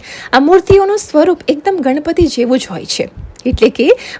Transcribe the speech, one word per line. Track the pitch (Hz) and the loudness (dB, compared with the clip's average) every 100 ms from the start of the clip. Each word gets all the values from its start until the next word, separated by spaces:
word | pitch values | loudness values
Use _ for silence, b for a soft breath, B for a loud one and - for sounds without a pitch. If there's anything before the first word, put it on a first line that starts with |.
| B B B | B B B
આ | 254 | 2
મૂર્તિઓનું | 294 370 - 392 392 403 | 4 4 4 4 4 -2
સ્વરૂપ | - 302 359 349 - | 0 0 2 0 -2
એકદમ | 302 392 370 | -2 -2 -2
ગણપતિ | 262 285 311 339 311 | -2 -2 -2 0 0
જેવું | 247 233 254 | 0 0 -2
જ | - | -4
હોય | 180 202 | -12 -8
છે, | - - - - - | -8 -8 -10 -20 -8
એટલે | 254 - 220 | -4 0 0
કે | - 285 508 B | 2 0 0 B